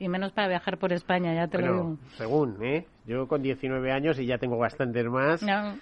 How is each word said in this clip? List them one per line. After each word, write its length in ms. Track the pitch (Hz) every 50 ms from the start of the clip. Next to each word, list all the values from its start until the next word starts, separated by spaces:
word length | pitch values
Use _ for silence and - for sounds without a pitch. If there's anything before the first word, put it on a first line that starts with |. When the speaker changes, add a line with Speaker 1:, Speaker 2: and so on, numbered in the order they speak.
Speaker 1:
y 80 | 190 185
menos 240 | 180 185 196 196 -
para 160 | 220 208 190
viajar 280 | 180 170 - - 180
por 160 | 160 - 185 180
España, 400 | 175 - - 185 180 180 170 165
ya 120 | 165 170
te 120 | 170 - 180
lo 80 | 175 175 180
Speaker 2:
Bueno, 180 | 185 170 170
Speaker 1:
digo. 80 | 156 147 123 - -
Speaker 2:
según, 480 | - 113 113 135 151 147 123 101 98 110
¿eh? 200 | 123 143 160 175 - - _ -
Yo 220 | 110 117 127 131 127
con 140 | 156 147 131
diecinueve 500 | 135 127 131 - 131 131 131 127 131 131
años 260 | 139 143 165 151 131
y 80 | 131
ya 120 | 120 127 117
tengo 200 | 131 127 120 113
bastantes 480 | 120 110 - - 139 120 117 120 117
más, 340 | 120 120 131 135 147 165 170 214
Speaker 1:
No. 340 | 208 196 208 208 208 202 277